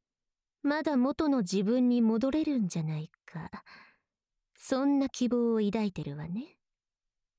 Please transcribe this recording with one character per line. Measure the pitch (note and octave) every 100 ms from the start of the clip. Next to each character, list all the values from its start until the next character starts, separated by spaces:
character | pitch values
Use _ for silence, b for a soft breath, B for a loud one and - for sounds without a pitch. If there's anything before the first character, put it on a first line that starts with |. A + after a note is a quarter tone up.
| _ _ _ _ _ _
ま | C#4+ D4+
だ | D#4 C4+
元 | B3+ D4 D#4
の | C4+
自 | F3+ F#3+
分 | G3+ B3+ B3
に | A#3+
戻 | A3 A3+ C4+
れ | D#4
る | D#4 C4+
ん | F#3
じ | E3+
ゃ |
な | D#3 D#3
い | D#3 _
か。 | - E3 D#3+ - - B B B B _ _ _ _ -
そ | - C4
ん | C#4 C#4
な | C4+
希 | - B3
望 | A#3+ A#3
を | A3+
抱 | G#3 A3 G#3
い |
て | F#3+
る | C#3+ D3
わ | D#3
ね。 | F#3+ D#4 _ _ _ _ _ _ _ _